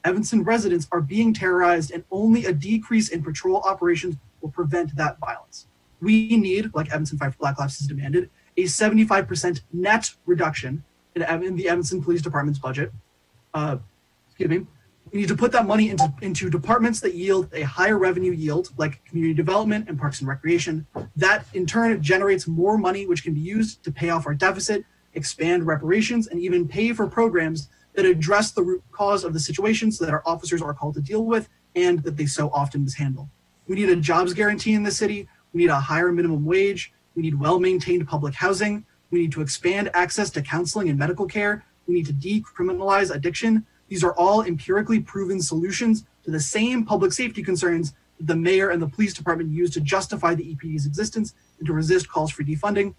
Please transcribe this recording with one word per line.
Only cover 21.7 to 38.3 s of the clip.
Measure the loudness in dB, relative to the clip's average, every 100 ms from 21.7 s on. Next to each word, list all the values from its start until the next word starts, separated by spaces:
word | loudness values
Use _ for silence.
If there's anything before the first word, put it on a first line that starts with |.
| 2 2 0
generates | 2 2 4 0 0
more | 0 2 4
money, | 0 -2 -2
which | -2
can | -2
be | -4
used | -2 -2 -2 -4 -10
to |
pay | -4 -2
off | -2 -2
our | 0
deficit, | 0 0 -2 -2 -4 _ _ -10
expand | -8 -2 0 2 2
reparations, | 0 2 2 2 0 -2
and | -4
even | 0 0 0
pay | 0 0
for | 0 -2
programs | 2 2 2 0 -4 -10 _ _ 2
that | 4
address | 4 4 2 2
the | 0
root | 0 -2 _
cause | -2 0 2
of | 0
the | -4
situation | -4 -2 0 2 0
so | 0 -2
that |
our | 0 -2
officers | -4 -2 -4
are | -4 -6
called | -6
to | -6
deal | -2 -2 0
with | 0 -2 _ _ 0
and | 2 2
that | -2 -2
they | -2
so | -2 -2
often | 0 -2 -2
mishandle. | -4 -2 -4 -4 -10 _ _ _ -6
We | 0
need | 2
a | 4
jobs | 4 2 2 2
guarantee | 0 0 0 2
in |
the | 0
city. | 0 -2 -2 -10 _ _
We | 2
need | 4
a | 2
higher | 0 0 2
minimum | 2 2 0 0
wage. | 2 2 -2 -10 _ _ -6
We |
need | -2 0
well-maintained | 2 4 4 0 0 -2 0
public | -4 -4